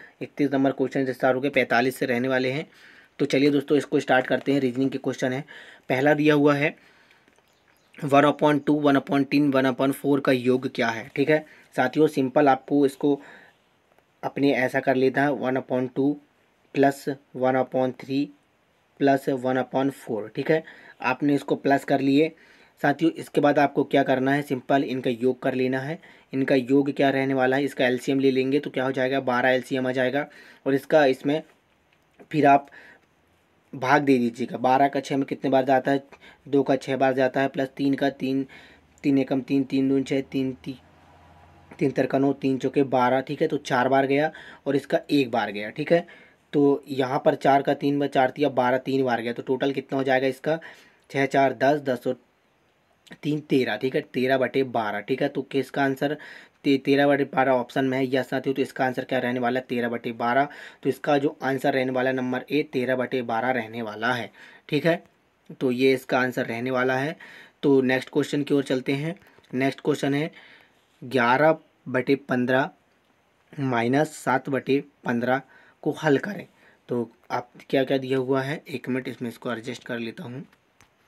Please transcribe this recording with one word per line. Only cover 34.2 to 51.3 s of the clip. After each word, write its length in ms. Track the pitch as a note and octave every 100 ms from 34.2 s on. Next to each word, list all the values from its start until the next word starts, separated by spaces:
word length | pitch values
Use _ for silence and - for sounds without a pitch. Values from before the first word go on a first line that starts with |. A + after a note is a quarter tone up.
| A#2+ A#2 A#2 A#2+
बारह 300 | B2 C3+ C#3
का 120 | C#3
छः 180 | C3 C#3
में 80 | C3+
कितने 240 | - C#3+
बार 160 | C3 C3
जाता 260 | C3 C3+
है, 120 | C#3 - - - - -
दो 160 | C#3
का 120 | C3+ C3+
छः 220 | - C3
बार 160 | C3+
जाता 280 | C3 C3 C#3
है, 60 | C3+
प्लस 200 | - C3+ -
तीन 160 | C#3
का 160 | C3+ C#3
तीन, 380 | C3 C3 C3+ C3+ - - - _ _
तीन 140 | D3+ C#3
एकम 240 | C3+ C3+
तीन, 220 | C3 C#3
तीन 260 | C3 C3+ C3+
दून 140 | C#3
छः, 180 | C3+ C#3
तीन 320 | C3 C3+ C3
ती-, 300 | B2+ - B2+ _ _ - - - - - - _ -
तीन 120 | C#3+
तिरका 260 | B2+ C3+ C3+
नौ, 160 | C#3
तीन 240 | C#3 C3+ C3
चौके 260 | C3 C#3+
बारह, 380 | C3 C3 B2 B2+
ठीक 200 | C3 D3
है, 60 | D#3+
तो 100 | C#3+
चार 320 | - C3+ B2+
बार 160 | C3+ C3+
गया 260 | C#3 D#3 - - - -
और 100 | C#3
इसका 240 | - E3 -
एक 200 | C#3+ B2+
बार 200 | A#2 G#2+
गया, 180 | G#2 G#2+
ठीक 220 | A2+ D3
है। 160 | E3+ F3 - - _ _
तो 300 | D3+ C#3+ C#3 -
यहाँ 340 | C3+ B2+ C#3+ D#3+
पर 100 | C#3
चार 260 | D3 C#3
का 120 | C#3
तीन 260 | C#3 C#3+ C#3+
बार, 100 | C#3+
चार 200 | C#3+ B2+
तिया 200 | C#3 C#3+
बारह, 280 | B2+ B2 B2+
तीन 260 | - C3+
बार 180 | B2+ A#2
गया, 120 | A2+
तो 80 | A#2+
टोटल 300 | B2+ B2+ C#3
कितना 260 | C3+ C3+ C#3
हो 60 |
जाएगा 240 | C3+ C3 C3+
इसका, 320 | B2+ D3+ D#3+ - - - _ _
छः 160 | C#3
चार 280 | C#3